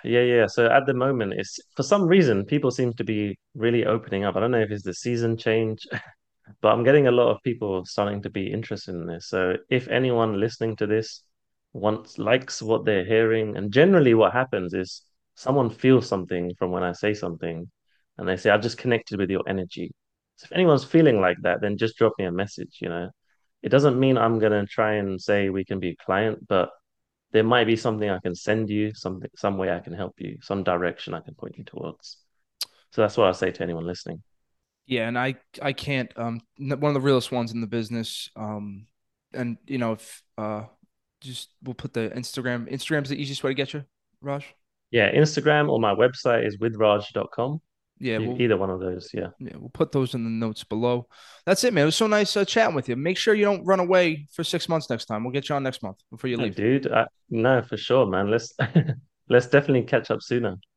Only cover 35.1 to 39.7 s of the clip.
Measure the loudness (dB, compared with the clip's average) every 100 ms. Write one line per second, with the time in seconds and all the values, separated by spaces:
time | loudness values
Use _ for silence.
35.1 | -4 -4 -6 _ -8 -6 -6 -4 -4 -4
36.1 | -8 -8 -8 -12 -12 -6 -2 0 2 2
37.1 | 2 2 -4 -4 -4 -4 -4 -4 -6 -8
38.1 | -10 -14 -12 -10 -8 -10 -14 -20 _ _
39.1 | _ _ -8 -8 -8 -8